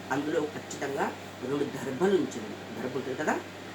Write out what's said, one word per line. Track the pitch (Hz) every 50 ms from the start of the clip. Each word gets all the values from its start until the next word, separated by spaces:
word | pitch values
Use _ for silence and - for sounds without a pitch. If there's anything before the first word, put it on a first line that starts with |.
| - -
అందులో | 135 147 143 151 170 160
ఖచ్చితంగా | 147 - - - - - - - 131 135 139 143 208 247 - - - - - -
రెండు | 127 127 143 143 143
దర్భలు | 131 139 131 117 135 131 127 180 202
ఉంచండి. | 196 165 127 - - 113 107 104 101 - - - 113 -
దర్భ | 127 127 131
ఉంటుంది | 135 123 131 123 -
కదా, | 156 202 254 349 - - - - - -